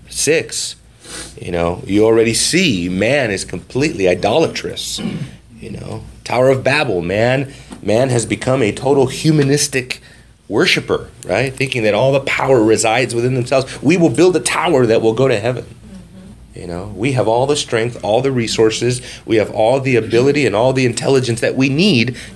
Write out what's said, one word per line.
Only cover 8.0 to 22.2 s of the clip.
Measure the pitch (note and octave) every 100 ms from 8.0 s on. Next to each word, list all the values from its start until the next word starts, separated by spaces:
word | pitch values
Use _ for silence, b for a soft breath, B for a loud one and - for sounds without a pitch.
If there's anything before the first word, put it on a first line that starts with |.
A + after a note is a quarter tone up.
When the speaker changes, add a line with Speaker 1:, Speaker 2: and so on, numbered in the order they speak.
| C3+
Speaker 1:
has | A#2+ G#2
become | - B2+ C3+
a | G#2
total | G#2 C3 C#3 C3
humanistic | - D#3+ D3+ C#3 C#3+ - C3 B2+ - B B B B -
worshiper, | G#2 F3+ D3+ - E2 - - -
right? | F#2+ C3+
Thinking | B2+ C3+ B2
that | G#2+
all | G2+ C3
the | C3+
power | C3+ - C3+ C3
resides | A2 A2 A2 A#2+ A#2+
within | A#2 B2 C3
themselves. | A#2 C3+ B2 -
We | B2+ F3+
will | E3
build | - F3+ D#3+
a |
tower | - - D#3+ C3+ A#2
that | A2+
will | A2
go | A2+ C3+
to | A2
heaven. | A2+ B2
Speaker 2:
Mm-hmm. | - - - - - - - - - F2+
Speaker 1:
You | F2+
know, | E2+ G#2 F#2+
we | B2+
have | B2 G#2
all | A#2 C3+
the | D3
strength, | - A#2 A#2 A#2+
all | G2 A2+
the | C#3
resources, | B2+ A2 - A2 - A#2+ B2 B B -
we | A2
have | G2
all | G#2 A2 C3+
the | C3 A#2
ability | G#2+ A2+ C#3 C#3+ A#2+
and | G2+
all | B2+
the | C3 B2
intelligence | A2 - C3+ A#2+ A#2
that | B2+ B2
we | C3+
need | C#3 G#3+ B2 B2 B